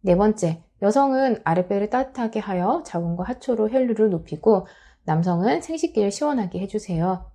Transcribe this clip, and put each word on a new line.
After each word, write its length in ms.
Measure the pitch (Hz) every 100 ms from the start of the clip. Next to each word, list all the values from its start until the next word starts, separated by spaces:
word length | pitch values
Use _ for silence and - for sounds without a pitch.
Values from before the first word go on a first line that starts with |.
네 140 | 196 180
번째, 480 | 208 214 170 165 _ _
여성은 600 | 196 269 277 262 269 220
아랫배를 460 | - 170 180 202 208
따뜻하게 500 | 247 262 262 226 220
하여 420 | 202 180 185 320 320
자궁과 380 | 170 170 170
하초로 460 | 185 254 - 226 214
혈류를 400 | 262 254 214 214
높이고 580 | 170 - 143 220 196 190 - - _ -
남성은 560 | 160 175 170 202 311
생식기를 500 | - 320 320 - 202
시원하게 480 | - 294 269 185 180
해주세요. 640 | 190 214 - 165 175 185 -